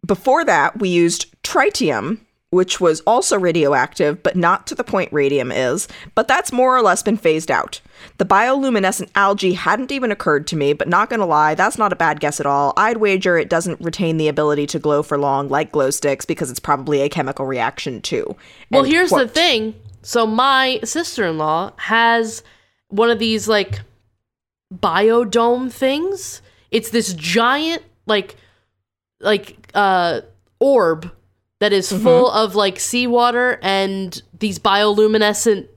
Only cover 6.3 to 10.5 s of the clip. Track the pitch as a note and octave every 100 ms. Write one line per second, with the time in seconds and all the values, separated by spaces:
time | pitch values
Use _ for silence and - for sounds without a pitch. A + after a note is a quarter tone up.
6.3 | E4+ - B3 B3+ B3+ G#3+ F3+ - A3+ E3+
7.3 | D#3 D#3+ G#2 - - _ - - - F#3+
8.3 | F#3+ A#3+ C#4 C4+ A3+ F#3+ - F#3 - G3
9.3 | G3+ F#3+ F3+ D#3+ G#3+ B3+ C#4 B3 G3+ F3+
10.3 | D3 D#3+